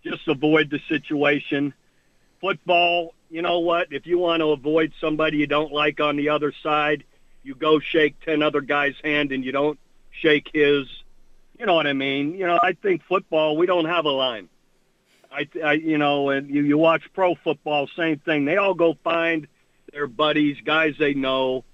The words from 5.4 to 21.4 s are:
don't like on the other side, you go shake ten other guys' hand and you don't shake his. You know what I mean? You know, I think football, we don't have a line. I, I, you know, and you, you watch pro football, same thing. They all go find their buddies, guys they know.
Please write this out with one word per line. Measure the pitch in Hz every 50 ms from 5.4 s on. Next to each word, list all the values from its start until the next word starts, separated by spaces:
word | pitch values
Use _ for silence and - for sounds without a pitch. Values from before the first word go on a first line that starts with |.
| 147
don't | 139 143 151 156 147
like | 143 147 151 151 147 -
on | 151 147 143
the | 147 143 147
other | 151 147 147 143 - -
side, | - 160 151 151 147 151 151 147 - _ _ _ _ _ - -
you | - 135 131
go | 127 156 156 156 151
shake | - - - 160 151 147 147 -
ten | - 160 156 151
other | 151 151 143 147
guys' | 139 120 147 147 143 143 131 -
hand | - 151 147 147 147 139
and | 135 131 127
you | 131
don't | 131 139 143 151 151 - _ _ _ - _ -
shake | - - - 156 151 143 - -
his. | - 156 147 143 147 143 135 123 - - - - - - - - - - _ _ _ -
You | 240
know | 202 170
what | 160 147
I | 143
mean? | 139 135 135 139 135 143 143 147 175
You | 196 185
know, | 170 175 175
I | 175 185
think | 180 _ - 202 180 160 -
football, | - 185 196 190 _ 165 156 156 156 151
we | 156 180
don't | 185 180 175 160
have | 160 175 170 156
a | 151
line. | 139 131 131 127 117 107 90 - _ _ _ _ _ _ _ _ _ _ _ _ _ _ _ _
I, | - 143 151 147 - 170 165
I, | 151
you | 147 156 160 160 156 147
know, | 147 143 143 143 139 139
and | 139 139 139 143
you, | 139 147
you | 147 143 143 151
watch | 160 165 165 156 - -
pro | _ 190 185 180 165
football, | - _ 170 151 - _ 156 147 147 139 - -
same | - 165 160 156 147
thing. | _ 170 156 147 139
They | 143 170
all | 202 202 196 180
go | 165 170 165 151 _
find | _ 165 165 170 165 165 165 160 147 _ _ _ _ _ _ _ _ -
their | - 147 147
buddies, | 135 117 123 156 151 151 151 151 147 139 127 110
guys | 147 151 160 160 156 135 139
they | 151 143 143
know. | 139 135 131 131 135